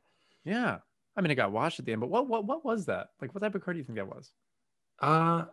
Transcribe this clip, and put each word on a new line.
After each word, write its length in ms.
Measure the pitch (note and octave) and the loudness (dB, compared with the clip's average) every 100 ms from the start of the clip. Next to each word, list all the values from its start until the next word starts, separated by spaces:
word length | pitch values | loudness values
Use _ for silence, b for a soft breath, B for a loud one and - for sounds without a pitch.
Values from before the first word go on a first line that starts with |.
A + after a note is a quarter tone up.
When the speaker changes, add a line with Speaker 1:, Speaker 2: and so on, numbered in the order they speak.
| _ _ _ _ | _ _ _ _
Speaker 1:
Yeah. 340 | - A3+ A3 F#2+ - _ _ - | -4 -2 0 -4 -10 _ _ 0
I 40 | |
mean, 100 | E3+ | 2
it 20 | B2+ | 4
got 140 | G2+ | 2
washed 260 | G#2+ D#3 - | 2 0 -2
at 40 | |
the 80 | - | -4
end, 80 | A2 | -2
but 100 | B2 | 0
what, 160 | A3 C4+ | 0 0
what, 160 | A3+ G#3 | -2 -2
what 180 | D#4+ | -4
was 220 | C#4 A3+ C#3+ | -2 -2 0
that? 220 | F2+ - _ | -4 -4 _
Like, 140 | C#3 | -10
what 60 | G3 | -4
type 120 | G#3+ | -4
of 80 | G3 | -4
car 100 | - | -4
do 40 | E3+ | -6
you 60 | |
think 120 | B2 A2 | -6 -6
that 100 | G2 | -8
was? 240 | - - _ _ _ _ _ _ - | -10 -16 _ _ _ _ _ _ -2
Speaker 2:
Uh, 440 | C#3 D#3+ E3 E3+ E3 | 4 4 4 2 -2